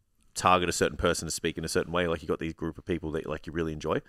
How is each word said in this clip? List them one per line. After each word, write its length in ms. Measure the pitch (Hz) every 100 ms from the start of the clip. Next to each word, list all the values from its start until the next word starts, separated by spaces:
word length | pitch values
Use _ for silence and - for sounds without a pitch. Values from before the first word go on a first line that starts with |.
| _ _ _
target 340 | - 92 92 87
a 40 |
certain 240 | - 95 76
person 300 | 87 82 82
to 40 |
speak 260 | - 85 80
in 60 |
a 40 | 80
certain 240 | 90 78
way, 140 | 85 87
like, 160 | 82
you 60 | 78
got 100 | 82
these 160 | 80
group 240 | 80 82 -
of 60 |
people 260 | - 85 80
that, 140 | 76 -
like, 200 | 76 -
you 60 |
really 200 | 76 80
enjoy. 280 | 78 76 104